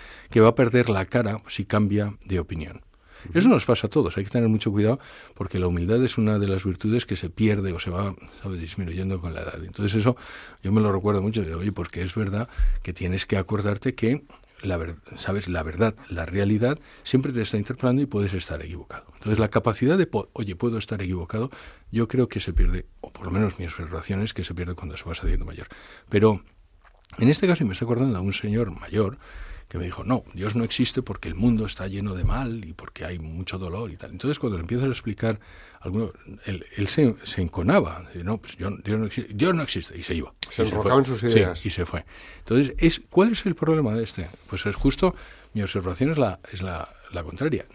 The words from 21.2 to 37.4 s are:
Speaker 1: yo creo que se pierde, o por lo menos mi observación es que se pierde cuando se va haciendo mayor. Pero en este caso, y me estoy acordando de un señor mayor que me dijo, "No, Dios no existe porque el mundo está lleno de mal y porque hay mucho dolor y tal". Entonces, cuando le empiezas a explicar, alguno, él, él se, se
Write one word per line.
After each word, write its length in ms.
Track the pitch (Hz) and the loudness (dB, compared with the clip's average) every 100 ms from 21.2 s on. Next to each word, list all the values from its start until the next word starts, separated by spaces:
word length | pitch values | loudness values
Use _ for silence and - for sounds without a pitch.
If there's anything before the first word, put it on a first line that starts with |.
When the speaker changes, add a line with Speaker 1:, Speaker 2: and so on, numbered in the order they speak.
| 82 110 131 - - - - | -4 -4 -6 -8 -20 -20 -6
Speaker 1:
yo 160 | 113 113 | -2 0
creo 200 | 127 120 | 2 0
que 120 | - | 0
se 140 | 98 | -2
pierde, 340 | 87 87 90 - - | 4 4 4 -4 -16
o 100 | - | -18
por 120 | - 90 | -12 -4
lo 40 | |
menos 280 | 92 104 - | 0 0 -2
mi 60 | 87 | -8
observación 580 | - 80 82 - 98 | -8 -8 -8 -4 -2
es 100 | 107 | -2
que 100 | - | -4
se 120 | 87 87 | -6 -6
pierde 180 | 87 | -6
cuando 240 | 87 85 - | -6 -8 -10
se 60 | |
va 80 | - | -10
haciendo 340 | 82 - - 80 | -4 0 0 0
mayor. 220 | 82 - - - - - | -8 -14 -18 -20 -20 0
Pero 320 | 104 107 101 - _ _ _ - _ _ - | 6 6 4 -4 _ _ _ -20 _ _ 2
en 100 | 113 | 4
este 160 | 151 190 | 6 4
caso, 180 | 175 | 2
y 40 | 123 | 2
me 60 | |
estoy 120 | 92 113 | -2 -2
acordando 300 | 120 135 101 | 0 2 0
de 80 | 95 | -2
un 80 | |
señor 380 | 95 104 107 113 | -2 -2 0 0
mayor 460 | 85 - 104 101 135 - - - - - | -4 -4 0 0 -2 -14 -16 -14 -14 -10
que 100 | 87 | -8
me 80 | 87 | -6
dijo, 180 | 85 | -6
"No, 220 | 87 123 - | -2 -2 -2
Dios 200 | 87 101 113 | -6 -4 -2
no 80 | 117 | -2
existe 360 | - 123 - | 0 0 0
porque 280 | 123 95 - | -6 -6 -8
el 60 | 87 | 0
mundo 300 | 117 113 107 | 2 2 0
está 220 | - 95 | -6 -8
lleno 260 | 98 101 | -6 -4
de 120 | 92 90 | 0 0
mal 400 | 127 131 113 95 | 0 -2 -6 -10
y 80 | |
porque 320 | 82 - - - | -14 -16 -12 -10
hay 140 | 87 | -8
mucho 380 | 78 82 92 95 | -8 -8 -8 -8
dolor 320 | 92 90 113 | -8 -8 -8
y 60 | 82 | -12
tal". 160 | 69 | -14
Entonces, 260 | 90 131 147 | -6 -4 -2
cuando 200 | 127 95 | -2 -4
le 60 | |
empiezas 240 | 85 120 135 | -4 -2 -2
a 40 | |
explicar, 480 | 120 - 101 113 107 - - - - | -2 -6 -4 -2 -2 -8 -20 -20 -12
alguno, 320 | - 95 107 - - - - | -6 -4 -4 -8 -18 -14 -8
él, 200 | 95 - - | -8 -8 -4
él 120 | 101 | -2
se, 260 | - 143 107 | 4 4 2
se 180 | - - | -6 -4